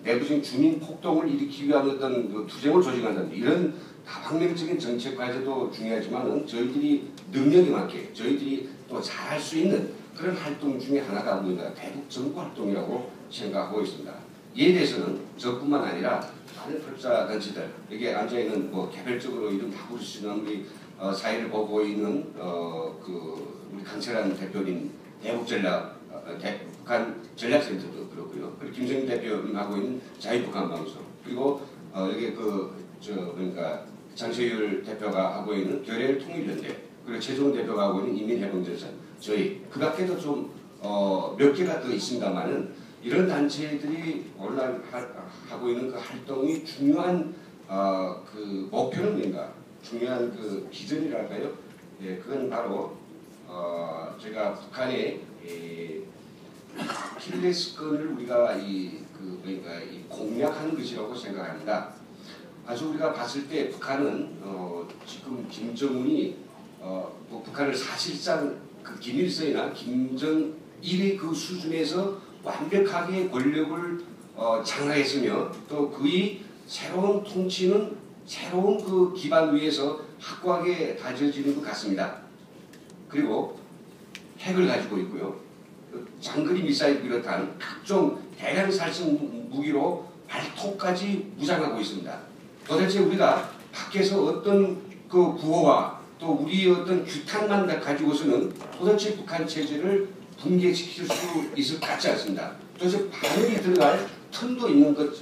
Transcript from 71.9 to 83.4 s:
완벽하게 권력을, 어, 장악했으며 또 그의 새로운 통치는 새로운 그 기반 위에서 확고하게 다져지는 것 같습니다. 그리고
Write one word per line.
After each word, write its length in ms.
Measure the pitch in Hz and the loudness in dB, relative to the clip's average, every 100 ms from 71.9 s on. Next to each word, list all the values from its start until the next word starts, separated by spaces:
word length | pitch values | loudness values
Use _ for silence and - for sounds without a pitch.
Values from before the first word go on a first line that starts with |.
| 170 196 196 - - | 2 0 -2 -10 -12
완벽하게 840 | - - 156 196 196 170 175 190 180 | -8 -4 2 4 4 4 0 0 0
권력을, 720 | 127 139 156 151 165 175 170 - - - - | 2 2 4 0 -2 -4 -4 -8 -16 -16 -4
어, 260 | 113 110 - | 0 2 0
장악했으며 840 | 143 143 147 139 139 110 - - - - | -2 0 2 2 2 2 2 -2 -6 -6
또 200 | 147 139 | 0 0
그의 500 | - 143 180 208 - - - - | 2 2 4 2 0 -12 -18 -12
새로운 580 | - - 180 202 202 | -10 -4 0 4 2
통치는 720 | - 185 185 - 185 208 208 - - - - | 0 0 0 4 6 6 4 -4 -12 -18 -12
새로운 580 | - - 180 202 208 | -10 -2 2 4 4
그 300 | 190 185 180 | 4 6 6
기반 400 | - 151 160 156 143 | 4 4 6 6 6
위에서 460 | 156 139 139 156 - - | 4 2 0 -2 -8 -14
확고하게 760 | - - 180 180 175 180 151 - | -12 -4 0 2 2 2 0 -2
다져지는 600 | 127 127 143 139 139 139 | -6 2 2 2 0 0
것 80 | - | -2
같습니다. 520 | 104 107 92 87 - - - - - - - - - - | -4 -2 0 0 -4 -14 -20 -20 -20 -20 -20 -20 -20 -6
그리고 520 | - - - | 0 2 2